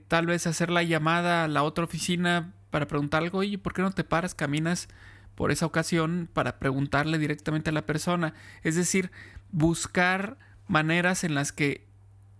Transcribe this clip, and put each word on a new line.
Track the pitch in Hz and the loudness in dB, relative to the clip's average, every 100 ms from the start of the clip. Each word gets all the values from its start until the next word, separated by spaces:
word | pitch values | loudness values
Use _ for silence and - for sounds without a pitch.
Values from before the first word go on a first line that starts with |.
| - | 0
tal | 165 165 | 2 2
vez | 170 175 | 0 0
hacer | 160 170 | 0 2
la | 175 | 2
llamada | 170 160 156 170 175 170 | 2 2 2 2 2 2
a | 160 | 2
la | 147 | 2
otra | 151 151 | 0 0
oficina | 170 160 - 175 175 175 170 - - | -4 -4 -2 0 2 2 -2 -12 -6
para | 151 147 | -4 -2
preguntar | 151 143 156 | -2 0 0
algo, | 170 190 | 0 -2
"Oye, | 202 202 | -2 -4
¿por | - | -6
qué | - | -2
no | 190 | -2
te | 190 - | -2 -2
paras, | 165 180 - | -2 -2 -4
caminas | 139 147 165 175 - - - - - - | -2 0 0 -2 -6 -16 -20 -20 -20 -4
por | - | -2
esa | 143 165 | 0 0
ocasión | 165 160 170 160 175 165 | -2 0 0 0 -2 -4
para | - 131 - | -2 -2 -2
preguntarle | 139 131 139 139 151 160 | -2 -2 0 0 0 0
directamente | 151 147 - 156 156 | -2 -2 -2 -2 0
a | |
la | 156 - | -2 -2
persona?". | 151 180 175 160 - - - | -2 0 0 -2 -4 -18 -6
Es | 170 160 | -2 0
decir, | 175 190 185 - - - - | 2 0 -2 -8 -20 -20 -8
buscar | 170 160 165 - - 180 185 220 269 - - - | 2 2 2 -2 0 2 0 -4 -10 -20 -20 0
maneras | 160 156 170 180 185 165 | 2 4 2 2 0 0
en | 143 | 0
las | 139 | -2
que | - 143 - - - - - - - | 0 -2 -2 -10 -20 -20 -20 -20 -20